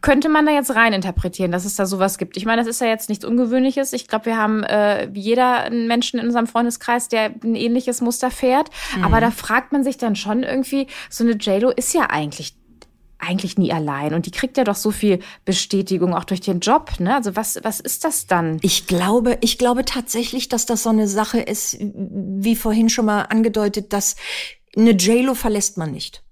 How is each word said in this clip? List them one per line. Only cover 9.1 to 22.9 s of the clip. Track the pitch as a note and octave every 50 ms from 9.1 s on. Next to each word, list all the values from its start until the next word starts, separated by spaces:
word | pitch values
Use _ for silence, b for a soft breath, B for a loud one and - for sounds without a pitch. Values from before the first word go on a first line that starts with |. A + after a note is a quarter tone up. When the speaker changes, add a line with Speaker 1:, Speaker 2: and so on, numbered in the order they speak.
| - A3+
Speaker 1:
da | A3+ A#3
fragt | A#3 - - - A3 B3 B3+ -
man | - C#4+ C4+
sich | C4+ B3+ C4
dann | - A3+ G3+
schon | G3 - G3 G#3+ A#3+ C4
irgendwie, | - - C4 C4 - - C#4 C#4 C4+ B B B B
so | - - A3+
eine | A#3 A#3
J | G#3 - G#3+ F#3+ G3
Lo | A3 B3+
ist | - - B3 - -
ja | E4+ C#4 -
eigentlich, | - D3+ D3+ D3 C#3+ - D3 - _ _ _ _ - _ - _ _ _ _ _ - _
eigentlich | - - F3+ G3 - F3 - -
nie | F#3 - -
allein. | D#3+ D#3 D3 C#3+ C#3 C#3+ D3+ D#3
Und | E3 F3 -
die |
kriegt | - - - B3+ - -
ja | B3+
doch | G#3 G3+
so | - - G#3+
viel | G#3 - - G#3 F#3+ F3+ G3 B B B B
Bestätigung, | - F#3+ - - - - G3 F#3+ F#3+ F#3+ F3+ F3+ F3+ F3
auch | E3 E3
durch | - G3 F3+
den | - - F#3+ F3+
Job, | - G3+ A#3+ - - - - -
ne? | F3 F#3 A#3+
Also | C#4 A#3 G#3 F3+
was, | G3+ A3 - - - -
was | A3 G#3+ -
ist | - - - - -
das | E4 C#4+ - - -
dann? | F#3+ F3 E3 D#3+ D#3+ D#3+
Speaker 2:
Ich | - F#3+ - - -
glaube, | - F#3 F3 F3+ F#3+ G#3 B3 A3+ B3 A#3+ -
ich | - A3+ - -
glaube | B3 A#3+ B3 B3 C4
tatsächlich, | - - C4 A#3+ - - A3 A#3+ - - B3+ B3 -
dass | - A#3 - -
das | A#3+ A3 -
so | A#3
eine | A3 G#3+ G#3+ G3+
Sache | G3 G#3 G#3+ G#3 - A#3
ist, | - - G#3+ G#3+ - - - -
wie | - G3+ G3+ - G3 F#3 - G3 F#3 F#3 F#3+ G3 G3 A3+ A#3
vorhin | A3+ - A3 G#3+ A3 A3+
schon | A3+